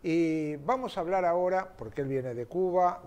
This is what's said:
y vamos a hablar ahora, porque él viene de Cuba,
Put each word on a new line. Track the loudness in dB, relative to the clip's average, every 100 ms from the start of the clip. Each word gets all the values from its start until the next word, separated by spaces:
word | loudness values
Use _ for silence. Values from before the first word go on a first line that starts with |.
y | 0 2 2 2 -2 -4
vamos | -2 -2 -2 -4
a |
hablar | 0 2
ahora, | 2 2 2 0 -2 -10
porque | -10 -6
él | -2
viene | -2 -2
de | -6
Cuba, | -6 -2 2 4 2 0